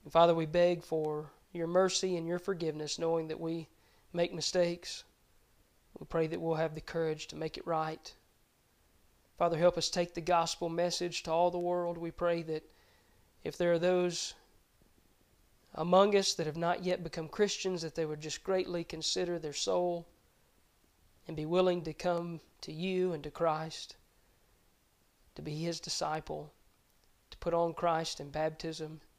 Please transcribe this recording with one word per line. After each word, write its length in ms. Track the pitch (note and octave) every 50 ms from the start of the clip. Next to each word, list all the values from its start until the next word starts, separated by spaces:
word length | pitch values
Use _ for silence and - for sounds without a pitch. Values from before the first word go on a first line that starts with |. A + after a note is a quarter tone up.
| -
And 100 | D3+ -
Father, 200 | E3 E3+ E3+ E3+
we 120 | E3 D#3+
beg 380 | D#3 D#3 F3 F3 F3 F3 E3 -
for 480 | - E3 D#3+ D#3 D3+ D3+ D3+ D#3 D3+ - - _ _
your 160 | - F3 E3
mercy 480 | E3 F3 F#3 F#3+ F#3 F3+ - - F#3+ F3+
and 100 | E3+ E3
your 140 | E3 F3 F3+
forgiveness, 580 | F3 - G3 E3 E3+ D#3+ D3 D3+ D3+ D3 -
knowing 300 | - E3+ E3 E3 E3 D#3+
that 140 | D#3+ D#3 -
we 260 | E3 E3 E3 E3+ D#3+ - _ _ _ _ _ _ _ _ -
make 200 | F3 F3 F3 -
mistakes. 720 | E3+ D3 - - F#3 F3 E3+ E3+ E3+ - - - - - _ _ _ _ _ _ _ _ _ _ _ _ _ _ _ _ _ - -
We 60 | -
pray 220 | - - E3 E3
that 120 | D#3 E3 F3
we'll 160 | E3 E3 D#3+
have 200 | D#3 E3 D#3+ D#3
the 60 | D#3
courage 460 | - - - E3+ E3 D#3+ D#3 D3+ -
to 80 | - -
make 220 | D#3 D#3 D#3 -
it 100 | - -
right. 460 | F3 E3 D#3 D#3+ D#3+ D#3+ - - - - _ _ _ _ _ _ _ _ _ _ _ _ _ _ _ _ _ _ _ _ _ _ _ _
Father, 200 | - F3+ E3+ E3 D#3
help 180 | E3+ F3 E3+
us 120 | E3 D#3 -
take 260 | - F#3 F3 F3 -
the 60 | E3+
gospel 460 | D#3+ E3 F3 E3+ E3 E3 - - F3
message 540 | E3+ E3 E3+ F3 F3 E3+ - F3+ F3 E3 - -
to 80 | E3+
all 200 | D#3+ E3+ F3 F3
the 80 | F3 F3+
world. 380 | F3 F3 F3+ F3+ F3 F3 E3+
We 120 | E3+ E3+ E3
pray 320 | D#3+ - F3 F3 E3+ E3+ E3
that 200 | D#3+ D#3 D#3 - - - _ _ _ _ _ _ _ _ _ _ _ _ _ -
if 120 | D#3+ -
there 160 | - F3 F3
are 80 | E3+ E3
those 540 | E3 F3+ F3+ F3+ F3+ F3+ E3 - - - - - _ _ _ - _ _ _ _ _ _ _ _ _ _ _ _ _ _ _ _ _ _ _ _ _ _ -
among 400 | - D#3+ F3 F3+ F#3 G3+ G#3 G3+
us 180 | G3 G3 - -
that 140 | - E3+
have 100 | D#3 D3
not 260 | E3 E3+ E3+ F3 - F3
yet 200 | F3+ F3+ F#3 F3
become 240 | E3 - F3 D#3+
Christians, 560 | D#3 - - G#3 G3+ - - - F#3+ F#3 E3+ D#3+
that 100 | D#3+ -
they 120 | - D#3+
would 140 | D3+ D3+ D3+
just 240 | D#3 D#3 - - _
greatly 400 | - F#3+ F#3 F#3 - - F3 E3
consider 540 | - - E3 D#3+ - - F#3 F3+ F3 F3
their 160 | E3 D#3 D3+ C#3+
soul 540 | - - F#3+ F#3 F3+ F3+ F3 F3 E3+ E3+ - _ _ _ _ _ _ _ _ _ _ _ _ _ _ _ _ _ _ _ _ _ _ _
and 100 | - D#3+
be 80 | D3+ D3+
willing 380 | D#3 E3+ F3+ F#3 F#3 F3+ F3 D#3+
to 100 | E3 D3+
come 460 | - - F3 F3 E3+ E3+ F3 E3+ D#3 - _ _ _
to 120 | - - D#3
you 400 | D#3 F3 F#3+ F#3+ F3+ F#3 F#3 E3+
and 100 | D#3 D3
to 60 | D3+
Christ, 680 | - - E3+ E3 D#3 D#3 D#3+ D#3+ - - - - - _ _ _ _ _ _ _ _ _ _ _ _ _ _ _ _ _ _ _ _ _ _ _ _ _ _ _ _
to 80 | - D3+
be 120 | D#3 D3+
his 240 | D#3 E3 E3+ E3 D#3+
disciple, 720 | - - - - E3 D#3 D#3 D#3+ D#3 - D3+ D3+ D3+ D3+ _ _ _ _ _ _ _ _ _ _ _ _ _ _ _ _
to 80 | -
put 160 | - - F3 E3+
on 200 | E3+ E3+ E3+ D#3+
Christ 460 | - - E3+ E3 D#3+ E3 D#3+ - -
in 120 | D3 C#3+
baptism 720 | C#3+ D3+ D#3 D#3+ D#3 - - E3 D#3+ D#3+ D#3+ D3+ D#3 D#3 - - _